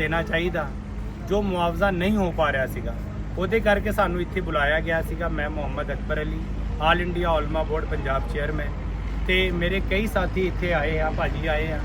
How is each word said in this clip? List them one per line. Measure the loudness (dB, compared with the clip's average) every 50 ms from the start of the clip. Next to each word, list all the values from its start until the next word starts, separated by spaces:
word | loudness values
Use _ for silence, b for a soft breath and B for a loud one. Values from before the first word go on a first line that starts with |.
ਦੇਣਾ | 0 0 0 0 0
ਚਾਹੀਦਾ, | 0 0 0 0 0 0 -2 -4 -4 -6 -8 -8 -8 -8 -8 -6 -8 -8 -8 -4 0
ਜੋ | 0 2 2
ਮੁਆਵਜ਼ਾ | 2 2 2 2 2 2 4 2 2
ਨਹੀਂ | 4 4 2 2 2
ਹੋ | 2 2 2 2
ਪਾ | 2 2 2 2
ਰਿਹਾ | 2 0
ਸੀਗਾ। | -2 -2 -4 -4 -4 -4 -6 -6 -6 -6 -6 -6 -6 -4
ਉਹਦੇ | -2 0 2 2 4
ਕਰਕੇ | 4 4 4 4 2 0 2
ਸਾਨੂੰ | 2 2 2 2 0
ਇੱਥੇ | -2 -2 -2 -2
ਬੁਲਾਇਆ | -2 0 0 2 2 2 2 2
ਗਿਆ | 2 0 0 0 0
ਸੀਗਾ। | -2 -2 -2 -2 -2
ਮੈਂ | -2 -2 -2 -2
ਮੁਹੰਮਦ | -2 -4 -4 -4 -4 -4 -4 -4 -4
ਅਕਬਰ | -4 -4 -2 -2 -2 -2
ਅਲੀ, | -2 -4 -4 -4 -4 -4 -4 -2 -2 -2 2 4
ਆਲ | 4 4 4
ਇੰਡੀਆ | 2 0 0 0 2 2
ਉਲਮਾ | 2 2 2 0 0 0 0
ਬੋਰਡ | 0 -2 -2 -2 -2
ਪੰਜਾਬ | -2 -2 0 0 0 0 -2 -2 -2
ਚੇਅਰਮੈਨ, | -2 -2 -2 -2 -2 -4 -4 -4 -4 -4 -4 -4 -4 -4 -4 -4 -2 0
ਤੇ | 2 2 4 4 2 2
ਮੇਰੇ | 2 0 0 0 0 0 0
ਕਈ | 0 0 0 0 2
ਸਾਥੀ | 0 0 0 0 0 0
ਇੱਥੇ | 0 0 0 0 0 2
ਆਏ | 2 2 0 0 0
ਆ, | 0 0
ਭਾਜੀ | 0 0 0 0 0 0 0
ਆਏ | 0 0 0 0 -2 -2
ਆ | -4 -4